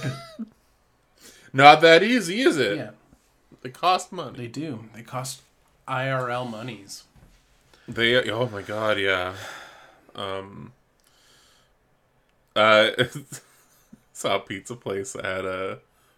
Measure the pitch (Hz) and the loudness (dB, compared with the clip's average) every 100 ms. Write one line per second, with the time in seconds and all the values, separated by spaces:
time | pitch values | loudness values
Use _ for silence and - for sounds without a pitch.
0 | 135 135 - - - _ _ _ _ _ | 0 -10 -12 -16 -18 _ _ _ _ _
1 | _ _ - - - 131 143 156 165 165 | _ _ -20 -20 -8 8 10 10 10 8
2 | 214 247 170 202 320 165 117 143 107 - | 6 0 0 0 0 2 0 -2 -8 -16
3 | _ _ _ _ _ _ 131 131 175 190 | _ _ _ _ _ _ -18 -4 0 0
4 | - 185 135 127 120 135 160 110 110 107 | -2 -12 -12 -12 -12 -10 -10 -12 -14 -20
5 | - 127 131 - _ _ _ _ - 127 | -14 -12 -12 -14 _ _ _ _ -10 -6
6 | 135 135 123 123 123 110 117 104 98 - | -4 -4 -4 -6 -8 -10 -12 -14 -18 -20
7 | - _ - _ _ _ _ _ - 110 | -20 _ -20 _ _ _ _ _ -12 -2
8 | 117 123 110 107 123 101 92 107 107 101 | 2 2 0 -2 -4 -6 -10 -4 -2 0
9 | 98 92 90 98 - - - - - _ | 0 -2 -4 -10 -16 -18 -20 -20 -20 _
10 | _ - 98 98 98 101 - - _ _ | _ -14 -10 -10 -12 -18 -20 -20 _ _
11 | _ _ _ _ _ _ _ _ _ _ | _ _ _ _ _ _ _ _ _ _
12 | _ _ _ _ _ 107 107 107 110 - | _ _ _ _ _ 2 6 6 4 2
13 | 123 151 - - - _ _ _ _ _ | -2 -4 -16 -20 -20 _ _ _ _ _
14 | _ - 131 101 - 98 - 123 117 98 | _ -8 -2 -2 -4 -14 -12 -14 -8 -8
15 | 98 - 98 95 92 92 95 113 _ _ | -8 -10 -8 -6 -8 -8 -10 -12 _ _
16 | _ | _